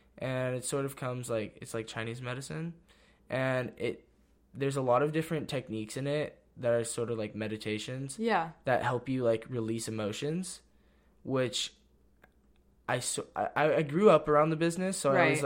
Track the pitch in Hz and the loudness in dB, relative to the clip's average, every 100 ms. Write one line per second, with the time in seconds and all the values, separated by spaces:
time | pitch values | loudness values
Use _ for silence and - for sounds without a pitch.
0 | _ - 127 131 127 127 - 143 135 135 | _ -8 -4 -2 -2 -4 -4 -4 -4 -4
1 | 131 123 120 113 151 - - 117 110 117 | -6 -6 -4 -4 -4 -10 -8 -6 -6 -6
2 | 113 117 123 127 135 156 165 165 _ _ | -6 -6 -8 -8 -8 -8 -8 -10 _ _
3 | _ _ - 123 131 127 127 - 120 - | _ _ -6 -2 0 0 -2 -4 -4 -6
4 | - _ _ _ _ - 139 139 131 123 | -12 _ _ _ _ -4 -2 0 4 4
5 | 147 156 156 160 - 135 - 110 110 - | 4 0 -2 -4 -2 -6 -4 -6 -6 -6
6 | 139 147 147 - _ - 120 117 113 - | -2 -2 -2 -8 _ -4 2 2 2 -2
7 | 113 113 104 104 107 107 107 107 117 131 | -2 -2 -4 -4 -4 -4 -4 -4 -4 -8
8 | 139 175 226 196 165 - - 123 120 123 | -8 -4 2 2 0 -4 2 2 2 -2
9 | 131 131 120 113 - 127 113 113 110 110 | 0 2 4 2 0 -4 -2 -2 -4 -4
10 | 104 104 143 165 185 - _ _ _ _ | -4 -2 -2 -2 -4 -10 _ _ _ _
11 | _ _ - 131 127 - - - _ _ | _ _ -4 0 0 -2 -6 -8 _ _
12 | _ _ - _ _ _ _ _ - 127 | _ _ -20 _ _ _ _ _ -4 -4
13 | - - - - 107 - 151 135 143 156 | -2 -6 -6 -4 -2 2 2 2 2 6
14 | 208 156 151 147 156 156 170 170 185 190 | 8 8 6 4 4 4 0 0 -4 0
15 | 139 180 160 151 | 2 4 6 4